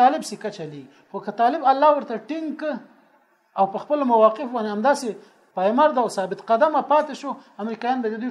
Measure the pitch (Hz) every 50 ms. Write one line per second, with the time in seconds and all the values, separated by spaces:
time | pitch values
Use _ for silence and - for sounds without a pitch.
0 | 247 262 294 311 220 - 214 - - 208 - - 165 147 147 143 131 - _ _
1 | _ _ - 196 - - 202 - 233 240 294 330 277 254 262 269 294 302 302 285
2 | 226 - 233 214 - - 294 330 320 302 254 - 302 302 269 220 - - _ _
3 | _ _ _ _ _ _ _ _ _ _ _ - 196 190 - 214 - - 294 294
4 | 277 247 240 220 220 220 220 - 302 247 247 240 214 214 208 208 214 269 285 277
5 | 254 240 190 - - _ _ _ _ _ _ 185 185 202 226 254 302 302 302 254
6 | 240 202 - - 190 180 196 - - - 226 226 285 320 311 277 254 - 285 302
7 | 302 302 262 - - 277 240 - - _ _ - 208 226 226 214 - 240 262 262
8 | 233 220 220 220 233 254